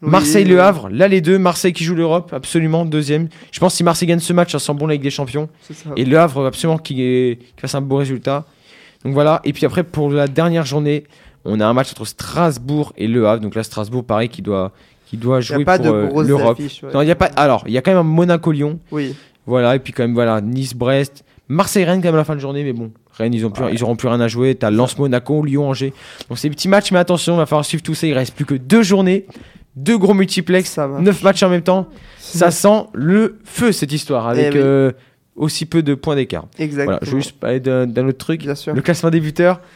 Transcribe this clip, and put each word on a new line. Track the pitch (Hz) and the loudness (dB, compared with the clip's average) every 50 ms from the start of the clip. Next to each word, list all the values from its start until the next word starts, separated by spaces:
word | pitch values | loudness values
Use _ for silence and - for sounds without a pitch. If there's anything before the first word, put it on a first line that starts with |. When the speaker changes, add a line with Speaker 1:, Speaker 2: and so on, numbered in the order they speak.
Speaker 1:
Oui. | - 151 | 0 2
Speaker 2:
Marseille-Le | 269 320 294 294 - 208 196 185 180 180 | 4 4 4 4 4 4 6 6 6 6
Havre, | 180 202 185 151 107 95 | 6 6 4 2 -4 -6
là | 98 123 180 | 0 2 4
les | 202 190 185 | 4 4 2
deux, | 156 165 190 196 | 4 4 2 4
Marseille | 185 180 160 - - 185 165 | 4 2 0 0 -2 -2 -2
qui | - 165 | -2 -4
joue | 165 180 | -2 0
l'Europe, | 160 165 160 160 180 170 175 147 | 0 0 0 0 0 -2 -4 -10
absolument, | 135 131 - - 165 160 156 156 165 170 | -12 -10 -2 -2 0 0 2 0 0 0
deuxième. | 160 151 151 147 135 151 151 165 160 - - - - | 0 -2 -2 0 0 -2 -2 -2 -4 -8 -16 -20 -18
Je | - - | -4 0
pense | - 185 - | 0 0 2
que | |
si | - 175 | 2 2
Marseille | 175 165 - 180 | 2 2 2 0
gagne | 165 170 170 | 0 0 0
ce | 165 - 180 | 0 0 2
match, | 175 175 175 | 2 2 2
ça | - 143 | -2 -4
sent | - - 147 | -4 -4 -4
bon | 143 151 | -2 -2
la | 156 151 | -2 -2
Ligue | 143 135 | -2 -2
des | 143 | -4
Champions. | 135 - 143 123 120 151 151 156 - _ _ | -4 -4 -8 -6 -6 -6 -6 -8 -12 _ _
Speaker 1:
C'est | - 156 | -20 -20
ça. | - - 151 143 | -18 -14 -10 -4
Speaker 2:
Et | - 131 | -2 0
Le | 127 139 160 | 4 4 4
Havre, | 170 165 127 143 139 | 4 4 2 0 -2
absolument, | 131 - - - 165 160 | -2 -2 -2 -2 -2 -2
qui | 156 160 - 143 127 | -2 -4 -6 -4 -2
est, | 127 127 127 127 127 123 120 120 | 0 0 2 2 2 0 -2 -4
qui | - _ _ - | -12 _ _ -12
fasse | - 139 - | -10 -6 -6
un | 143 | -4
bon | 139 135 135 | -2 -2 0
résultat. | 139 143 131 131 117 - 135 139 147 156 - _ _ _ _ - - - - _ _ _ | 0 0 -2 -4 -6 -4 -4 -4 -4 -6 -12 _ _ _ _ -20 -20 -20 -20 _ _ _
Donc | 131 139 | -2 0
voilà, | 143 147 151 160 - - | 2 4 4 2 2 0
et | 143 147 | -4 -2
puis | - 156 | 0 -2
après, | 135 - 185 170 | 0 0 -2 -4
pour | 170 - 151 147 143 | -2 -4 -2 -2 0
la | 143 147 143 | 0 0 0
dernière | 139 131 156 165 175 165 165 156 | 0 0 0 0 2 0 0 -2
journée, | 123 135 151 151 147 147 147 - _ _ _ _ - _ _ _ - | -2 -2 -2 0 0 -2 -2 -4 _ _ _ _ -20 _ _ _ -4
on | 104 107 | -2 0
a | 107 | 2
un | 107 120 | 2 2
match | 127 131 - | 2 0 -2
entre | - - 113 | -6 -12 -12
Strasbourg | 104 - - - - - 147 175 165 139 117 120 131 147 151 147 - - | -12 -12 -12 -14 -8 -2 0 0 0 0 -4 -6 -4 -4 -4 -4 -6 -6
et | - 101 | -6 -4
Le | 110 117 123 110 | -2 0 2 2
Havre. | 104 110 113 | 2 0 0
Donc | 107 101 - | -2 -6 -6
là, | 110 110 | -8 -8
Strasbourg, | - - - 107 104 120 127 117 | -8 -8 -10 -8 -6 -6 -8 -4
pareil, | - 110 107 117 117 | -2 -2 -2 -2 -4
qui | - - - | -6 -10 -6
doit, | - 101 95 92 98 - _ _ _ _ _ _ | -4 -4 -4 -4 -6 -8 _ _ _ _ _ _
qui | _ - | _ -12
doit | 117 120 123 131 | -6 -2 0 0
Speaker 1:
Y | 127 | 0
a | |
Speaker 2:
jouer | 120 - 147 147 147 | -2 -2 -4 -2 0
Speaker 1:
pas | 180 185 | 2 2
Speaker 2:
pour, | 190 - | 2 2
Speaker 1:
de | 117 | 2
Speaker 2:
euh, | 107 104 104 | 2 2 0
Speaker 1:
grosses | 98 139 156 156 | 0 0 0 2
Speaker 2:
l'Europe. | 143 139 143 110 113 120 117 | 2 2 2 2 2 0 0
Speaker 1:
affiches, | 147 139 - - - | -4 -10 -12 -14 -14
ouais. | 135 131 | -4 -2
Speaker 2:
Non, | 139 | 0
y | 151 156 | 2 2
a | 170 | 2
pas, | - 185 156 139 | 2 0 0 2
alors, | 135 147 143 123 101 - | 2 4 4 4 2 0
il | - 110 | -2 -4
y | |
a | 127 | -2
quand | 131 190 | 2 2
même | 190 180 | 2 4
un | 165 | 4
Monaco-Lyon. | 156 156 165 175 175 175 165 170 170 156 139 147 147 160 160 - _ | 4 2 2 4 2 2 2 2 0 0 0 -2 -4 -4 -8 -12 _
Speaker 1:
Oui. | 151 151 143 131 139 - - _ _ _ _ | -6 -6 -6 -6 -8 -12 -16 _ _ _ _
Speaker 2:
Voilà, | - 120 127 123 120 127 | -2 0 2 2 2 2
et | 139 | 0
puis | - - - | -2 -6 -4
quand | - 120 | -2 -2
même, | 117 120 | 0 0
voilà, | 117 120 117 110 107 | 0 2 2 0 0
Nice-Brest, | 101 110 123 131 135 127 123 120 123 127 135 139 143 139 - - _ _ _ _ _ | -2 -2 -4 -4 -6 -6 -6 -4 -2 0 0 0 0 -4 -8 -18 _ _ _ _ _
Marseille-Rennes | - 131 165 196 - - 214 180 160 180 190 | -4 -2 0 0 0 0 0 2 2 0 0
quand | 170 175 | 2 2
même | 160 | 2
à | 156 | 2
la | 151 | 0
fin | 156 156 | 0 -4
de | 143 | -6
journée, | 135 139 139 143 147 | -6 -6 -6 -4 -4
mais | 139 120 | -4 -4
bon, | 117 117 110 110 _ _ _ _ | -6 -8 -10 -12 _ _ _ _
Rennes, | - 110 120 120 | -4 -2 -2 0
ils | 113 113 | -2 -2
ont | 110 | -4
plus, | 101 - 127 | -4 -4 -4
Speaker 1:
Ouais. | - 110 | -2 -2
Speaker 2:
ils | 110 120 | -2 -2
auront | 113 120 | -2 -2
plus | 107 - 123 | -2 -2 -2
rien | 117 120 | 0 0
à | 117 | 0
jouer. | 113 110 120 127 131 131 | 0 0 0 0 0 0
T'as | 131 - 107 | 0 0 0
Lens-Monaco, | 104 113 123 127 - - 143 139 120 123 120 - 147 151 151 | 2 2 2 0 0 -2 -2 0 0 -2 -2 -2 -2 -2 0
Lyon-Angers. | 147 135 143 147 139 131 110 135 135 131 - - - - - - - | 0 0 0 0 -2 -2 -4 -4 -6 -8 -10 -20 -20 -20 -20 -14 -12
Donc | 123 | -10
c'est | 117 - 156 | -4 -4 -4
des | 147 | -4
petits | - - | -2 0
matchs, | 185 190 208 202 - | 2 4 4 4 2
mais | 190 180 | 2 2
attention, | 175 - 180 156 - 170 170 | 2 2 0 0 0 0 0
il | |
va | 170 156 | 0 2
falloir | - 156 151 143 | 2 0 -2 0
suivre | - - 156 | -2 -6 -6
tout | - - 156 | -4 -6 -6
ça. | - - | -2 -2
Il | 160 143 | 0 0
reste | 131 131 - - | 0 -2 -4 -6
plus | - 147 | -8 -4
que | - 143 | -4 -4
deux | 131 127 131 180 233 226 | -4 0 2 4 4 4
journées, | 175 202 196 190 185 185 202 196 - - - - - _ - - _ _ | 4 2 2 2 2 0 0 -2 -8 -18 -20 -20 -20 _ -20 -20 _ _
deux | 131 139 170 233 | -6 -2 0 0
gros | 214 180 196 208 | 2 4 4 4
multiplex, | 190 196 185 - 185 165 175 180 185 180 - | 4 2 0 -2 -4 -2 0 0 0 0 -2
Speaker 1:
Ça | - 160 147 | -4 -4 -4
marche. | 139 139 147 170 | -4 -2 2 2
Speaker 2:
neuf | 202 196 147 - | 2 2 4 4
matchs | 196 190 - 202 | 2 4 4 2
en | 185 | 2
même | 180 175 | 2 2
temps. | 170 185 185 190 175 - - - - - - - | 2 2 0 0 -2 -6 -12 -20 -20 -20 -20 -20
Ça | - - - 165 180 175 | -18 -8 0 2 2 2
Speaker 1:
Ça | |
Speaker 2:
sent | 165 - - 202 214 220 - - - | 2 4 4 4 4 4 0 -4 -8
le | - 135 160 190 214 220 - - - - | -4 0 2 4 4 2 2 -2 -8 -20
feu, | - - - 240 233 | -14 -6 0 0 0
cette | 180 - 156 135 151 | 0 0 -2 -4 -4
histoire, | 151 - - 143 120 113 | -6 -4 -2 -2 -2 0
avec, | 117 120 147 151 | 0 0 2 2
Speaker 1:
Eh | 147 143 | 2 2
oui. | 143 | 2
Speaker 2:
euh, | 135 135 139 139 135 131 123 - _ _ _ _ _ _ _ | 2 4 4 4 2 0 -2 -4 _ _ _ _ _ _ _
aussi | - 147 156 - - 160 | -4 -4 -4 -2 -4 -8
peu | - - 165 | -2 -2 0
de | 160 143 143 | 0 0 -2
points | 139 - 160 147 | -2 -2 -2 -2
d'écart. | 139 127 - - 82 80 - _ - | -2 -2 -2 -6 -8 -10 -12 _ -8
Speaker 1:
Exactement. | 156 151 147 139 139 107 92 | -8 -6 -4 -4 -2 -2 -2
Speaker 2:
Voilà, | - - | -2 -4
je | - | -4
veux | 131 135 | -2 -4
juste | 135 - - _ | -4 -4 -10 _
parler | - 113 123 135 | -4 -4 -4 -2
d'un, | 127 131 127 127 127 | -2 0 0 0 0
d'un | 123 113 127 127 135 | -2 -2 -2 -2 -2
autre | 127 | -2
truc. | - - - 165 160 | -4 -4 -6 -6 -4
Speaker 1:
Bien | 147 143 143 | -4 -8 -8
sûr. | 147 - - 151 | -8 -6 -4 -4
Speaker 2:
Le | 123 | -2
classement | - - 170 - - 165 | 0 0 -2 0 0 0
des | 165 170 | 0 0
buteurs. | 156 151 147 - 175 180 185 175 - - _ | -2 -2 -2 2 2 2 2 0 -6 -18 _